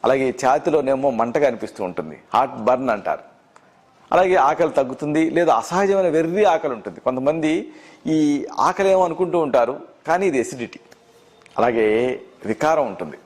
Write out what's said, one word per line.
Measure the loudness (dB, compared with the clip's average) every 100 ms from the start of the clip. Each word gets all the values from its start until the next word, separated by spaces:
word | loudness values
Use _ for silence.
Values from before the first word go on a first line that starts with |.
అలాగే | 2 2 0 0
ఛాతీలోనేమో | 0 2 2 0 0 0 0 0
మంటగా | -2 2 0
అనిపిస్తూ | 0 -10 -8 -8
ఉంటుంది, | -6 -10 -12 -2
హార్ట్ | 0 0 -2 0
బర్న్ | 0 0 -2
అంటారు. | -2 -6 -8 _ _ _ _ _ _ _ _
అలాగే | 2 4 4 2
ఆకలి | 2 0 0
తగ్గుతుంది, | -2 -4 -2 0 0
లేదా | 2 2 2
అసహజమైన | 0 -2 2 2 2 0
వెర్రి | 0 2 2
ఆకలి | 2 -2 -6
ఉంటుంది. | -10 -6
కొంతమంది | -4 -2 -2 0 0 -2 -6 -16 -20 -12 -2
ఈ | 0 2 0 -4 0 0
ఆకలి | 2 2 4
ఏమో | 2
అనుకుంటూ | 0 -2 0
ఉంటారు, | 2 2 2 -2 -12 -18 -2
కానీ | 0 0
ఇది | 0 -4
ఎసిడిటీ. | -6 -12 -12 -20 -20 _ _ _ _ _ -2
అలాగే | 0 2 2 2 0 -4 -12 -14 -8
వికారం | -2 0 0 -2
ఉంటుంది | -6 -12 -14